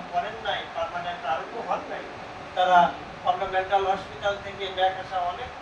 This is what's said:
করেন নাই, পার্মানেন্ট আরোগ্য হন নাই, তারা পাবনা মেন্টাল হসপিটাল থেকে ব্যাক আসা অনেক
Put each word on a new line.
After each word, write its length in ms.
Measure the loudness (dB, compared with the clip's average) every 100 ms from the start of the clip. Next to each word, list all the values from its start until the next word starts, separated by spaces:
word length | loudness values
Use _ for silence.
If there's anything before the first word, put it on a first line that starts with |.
| 0
করেন 200 | -2 -2 -4
নাই, 180 | -2 -2 -4
পার্মানেন্ট 520 | -4 -4 -4 -6 -4 -2
আরোগ্য 440 | -2 -4 -6 -4
হন 80 | -4 -4
নাই, 120 | -8 -8 -10 -12 -12 -4
তারা 380 | 2 8 8 8 2 -10 -2
পাবনা 200 | 0 0
মেন্টাল 420 | 0 0 4 4 4
হসপিটাল 500 | 2 -4 -4 -2 -2
থেকে 280 | -6 -6 -4 2
ব্যাক 220 | 2 2
আসা 200 | -4 -2
অনেক 300 | -2 -4 -8 -10